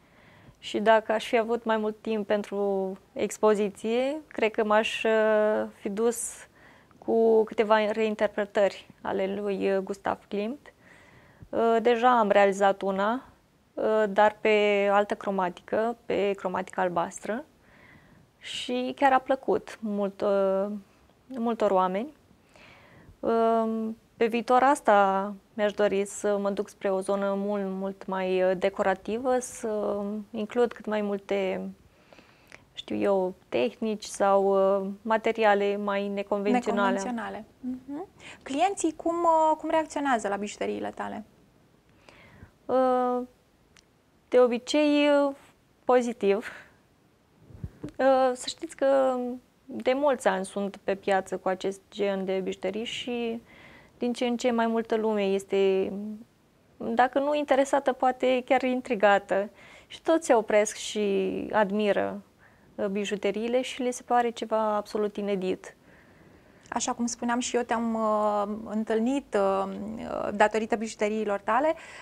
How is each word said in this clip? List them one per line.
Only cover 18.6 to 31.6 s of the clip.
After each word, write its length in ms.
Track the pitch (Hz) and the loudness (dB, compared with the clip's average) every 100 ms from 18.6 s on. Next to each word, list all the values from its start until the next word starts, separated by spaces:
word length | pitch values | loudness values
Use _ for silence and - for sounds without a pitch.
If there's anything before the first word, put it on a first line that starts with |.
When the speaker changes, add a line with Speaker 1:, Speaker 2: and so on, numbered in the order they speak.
| - 247 254 262 | -6 -4 -4 2
Speaker 1:
chiar 160 | 277 | 4
a 60 | 262 | 4
plăcut 600 | 262 269 - 185 - - | 2 -2 0 -2 -4 -10
mult, 400 | 220 202 202 196 | -6 -2 -4 -2
uh, 460 | 208 196 196 190 208 208 - _ _ _ - | 0 2 2 0 -2 -6 -14 _ _ _ -14
multor 440 | 262 233 220 208 | -6 -4 0 2
oameni. 420 | 190 185 190 294 - _ _ _ - - - - - - - | 4 2 0 -6 -12 _ _ _ -20 -20 -20 -20 -20 -20 -6
Um, 760 | - 226 226 226 220 220 220 226 _ - | 0 2 2 2 0 -2 -6 -8 _ -2
pe 100 | 233 | 0
viitor 360 | 233 220 254 | 0 2 4
asta 720 | 262 294 - 202 196 190 202 196 _ | 4 4 6 6 6 2 -4 -8 _
mi-aș 180 | - 208 | -2 -2
dori 320 | 202 208 196 | 2 2 2
să 340 | 202 - 208 202 | -2 -4 -2 0
mă 120 | 202 | 0
duc 180 | 202 208 | -2 -6
spre 220 | - 202 | -4 -2
o 100 | 190 | -2
zonă 340 | 196 196 196 196 | 0 -2 0 -2
mult, 260 | 202 208 190 | -2 -2 -4
mult 400 | 190 196 190 - | -4 -6 -8 -8
mai, 360 | 190 185 185 | -4 0 2
uh, 100 | 185 185 | 2 2
decorativă, 800 | 196 196 202 190 - 226 262 254 | 0 0 0 -2 -4 -4 0 -2
să 640 | 247 - 226 214 208 202 202 214 202 | -2 -8 -6 -2 -2 -4 -6 -8 -10
includ 420 | 226 214 240 233 | -8 -4 0 0
cât 140 | - - | -2 -4
mai 140 | 214 | -2
multe, 720 | 208 202 - 196 190 190 | -2 -4 -4 -2 -2 -4